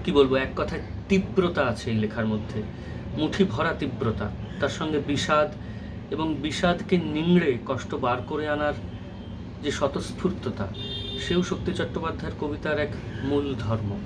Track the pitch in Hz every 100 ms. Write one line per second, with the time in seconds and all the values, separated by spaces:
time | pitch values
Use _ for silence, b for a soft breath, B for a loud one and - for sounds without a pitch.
0 | - 143 135 131 135 - 156 156 - -
1 | - 190 190 - 175 170 135 110 - 110
2 | 107 113 110 110 - 110 104 B B B
3 | B 139 156 - 185 - 160 156 143 123
4 | 113 107 104 - - - 139 - 156 151
5 | 135 143 - 151 151 - B B B B
6 | - 151 160 147 147 - 180 175 - 180
7 | 160 151 165 180 160 117 - 131 - 143
8 | 127 120 - 151 151 147 147 143 - -
9 | - - - - - - 147 - 143 180
10 | - - 180 180 - - - - - -
11 | - - - 180 180 - - - 165 -
12 | 165 160 160 - 151 147 156 147 143 -
13 | - - 135 143 143 135 104 110 104 101